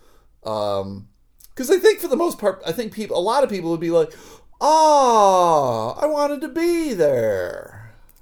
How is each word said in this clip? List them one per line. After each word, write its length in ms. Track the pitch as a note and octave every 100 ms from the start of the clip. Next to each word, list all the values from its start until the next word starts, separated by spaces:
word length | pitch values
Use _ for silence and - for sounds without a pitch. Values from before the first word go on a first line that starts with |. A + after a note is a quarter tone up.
| _ _ _ _
um, 640 | A2 G#2+ G#2 G2+ G2 G2 G2+ _ _ _ - -
'cause 140 | B3+
I 80 | F4+
think 220 | F#4 G4+
for 80 | F4
the 80 | C4
most 220 | E4+ -
part, 220 | G3+ F#3+ -
I 60 |
think 220 | A#3 A3
people, 240 | - G#3 -
a 40 |
lot 220 | F#3 B3+
of 60 | C4+
people 200 | G3+ E3
would 80 | E3
be 120 | E3+
like, 200 | E3+ D3+ - - - - -
"Ah, 1300 | C#4+ D#4 D#4 D4 B3+ A3+ G3+ F#3 F3 D#3 C3+ A2+ A2 -
I 60 | D4
wanted 340 | D4+ D4 C#4+
to 60 | D#4
be 440 | C4 E4+ E4+ D#4+
there." 1000 | G3+ D3 B2+ A2 G2 F2 - - - A2 - - _